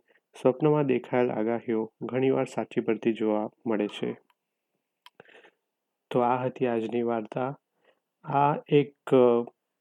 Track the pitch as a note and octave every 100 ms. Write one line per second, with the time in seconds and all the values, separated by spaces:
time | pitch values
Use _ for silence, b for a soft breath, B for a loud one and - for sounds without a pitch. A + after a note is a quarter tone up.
0 | _ _ _ - C3 B2 D3+ D3+ C#3 B2
1 | - B2+ B2 B2 A2 A#2 A#2+ A2 A2 -
2 | A2+ B2+ C3 C3+ B2+ - A2 B2 A2+ G#2+
3 | A#2+ G#2+ A2 G#2+ G#2+ - A#2 G#2+ G#2 -
4 | A#2+ A#2 _ _ _ _ _ _ _ _
5 | _ - b b b b _ _ _ _
6 | - B2+ A#2+ B2+ B2+ - B2+ A#2 A2 A#2+
7 | A#2 A#2 G#2+ C3 B2+ C#3+ _ _ _ _
8 | _ _ D#3+ C#3 C#3+ D#3 - D3 C#3+ -
9 | - C3 B2 A#2+ A#2+ - _ _